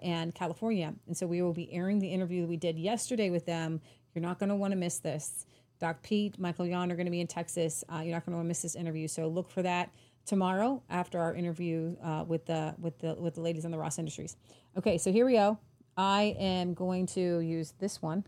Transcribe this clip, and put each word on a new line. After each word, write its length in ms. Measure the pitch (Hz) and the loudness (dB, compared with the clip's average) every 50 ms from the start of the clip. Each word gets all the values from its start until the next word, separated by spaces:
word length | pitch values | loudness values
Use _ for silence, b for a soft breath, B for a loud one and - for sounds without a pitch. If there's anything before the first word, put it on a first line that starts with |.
| - | -2
and 320 | 180 170 165 165 170 - | -2 0 0 0 -2 -4
California. 600 | - 185 160 165 - 220 226 220 190 165 151 - - - | -4 -4 -4 -4 -2 0 0 2 2 0 -2 -4 -8 -8
And 100 | - 170 | -8 -6
so 100 | - 185 | -4 -2
we 140 | 170 175 175 | -2 0 2
will 140 | 180 175 165 | 2 0 0
be 180 | 175 170 - - | -2 -4 -4 -4
airing 260 | 175 180 190 208 208 | -2 0 2 2 2
the 140 | 196 180 185 | 2 2 0
interview 300 | 185 185 170 180 180 170 | -2 -2 0 0 -2 0
that 60 | 165 | 0
we 100 | 170 160 | -2 -2
did 200 | 180 170 165 160 | 0 -2 -2 0
yesterday 520 | 160 196 233 226 - - 254 220 214 185 | 0 0 0 -2 -2 -2 0 2 2 2
with 160 | 175 170 170 | 2 0 0
them. 340 | - 170 165 160 160 160 156 b b b b b _ - | 0 -2 -2 0 -2 -2 -4 b b b b b _ -6
You're 60 | 165 | -4
not 180 | 170 175 180 - | -2 -2 -2 0
gonna 180 | 202 196 202 | 0 0 2
wanna 200 | 202 196 196 196 | 2 2 0 0
miss 220 | 190 180 170 - - | 0 0 -2 -2 -4
this. 480 | - 156 147 151 147 - - - - b b b b b _ - | -4 -4 -4 -4 -4 -6 -8 -10 -12 b b b b b _ -6
Doc 240 | 170 165 165 - - | -4 -4 -4 -4 -2
Pete, 360 | - 214 208 208 202 - - | 0 2 2 2 0 -2 -2
Michael 280 | 185 175 160 - 180 | -2 -2 -2 0 -2
Yon 260 | 175 180 180 180 180 175 | 0 0 0 0 0 0
are 40 | |
gonna 140 | 170 180 175 | 0 0 0
be 100 | 170 175 | 0 0
in 60 | 175 | -2
Texas. 560 | 165 - 170 170 - - 180 165 160 151 - - - | -2 -4 -6 -6 -4 -2 0 0 0 0 -4 -8 -6
Uh, 100 | 165 160 | -6 -4
you're 140 | 160 170 170 | -4 -2 -2
not 120 | 170 165 | -4 -4
gonna 100 | - 175 | -4 -4
wanna 120 | 170 170 170 | -2 -2 -2
miss 120 | 170 - | -2 -2
this 160 | - 170 - | -4 -6 -4
interview. 320 | - 175 165 156 160 156 156 | -4 -4 -4 -4 -4 -4 -4
So 180 | - - 160 | -2 -2 -2
look 240 | 160 165 180 175 - | 0 0 -2 -4 -4
for 120 | - 190 180 | -2 -2 0
that 280 | 180 180 175 180 - b b b b b b b | 2 2 0 0 -2 b b b b b b b
tomorrow 560 | - 202 196 185 185 185 190 214 247 277 247 - - | 0 2 2 4 4 2 2 2 2 0 -2 -4 -4
after 300 | - 180 180 - - 175 | -2 -2 -2 -2 0 0
our 160 | 165 170 - | 0 0 0
interview, 640 | 175 175 175 165 160 175 170 165 165 160 165 175 - | 0 -2 -2 -2 -2 0 0 0 0 0 -2 -4 -4
uh, 240 | - 165 156 156 165 170 | -4 -2 -2 -2 0 0
with 160 | 165 160 - | 0 -2 0
the, 320 | - 165 160 156 156 160 - | 0 -2 0 0 -2 -4 -4
with 200 | 170 165 156 - | -4 -6 -6 -4
the, 160 | - 165 156 | -4 -4 -4
with 200 | - 170 170 165 | -2 -2 -4 -2
the 60 | 170 | -2
ladies 240 | 165 170 170 156 160 | -2 -2 -2 -2 -4
on 60 | 170 | -4
the 80 | 165 156 | -4 -2
Ross 200 | 156 156 151 - | -2 -4 -2 -4
Industries. 380 | 165 156 - - 156 160 - b b b b b b b b | -4 -6 -6 -8 -10 -10 -12 b b b b b b b b
Okay, 220 | 190 - 220 175 | 0 2 2 2
so 140 | 165 - 196 | 4 4 4
here 160 | 185 226 247 | 6 6 8
we 60 | 262 247 | 8 8
go. 260 | 220 202 202 220 - - - _ _ - _ - | 8 8 6 4 2 -4 -18 _ _ -20 _ -2
I 400 | - 190 196 196 202 208 208 - - | 0 2 4 4 4 4 2 2 0
am 340 | 196 190 185 180 180 180 175 | 0 2 2 2 2 0 0
going 320 | - 185 185 185 185 185 180 | 0 0 0 2 2 0 0
to 320 | - 190 180 175 175 170 | 0 2 2 2 2 2
use 340 | 165 165 165 165 160 156 - - | 2 0 0 -2 -2 -6 -6 -4
this 220 | 185 196 - - | -4 -4 -4 -4
one 240 | - 156 160 196 196 | -4 -2 -2 -2 -4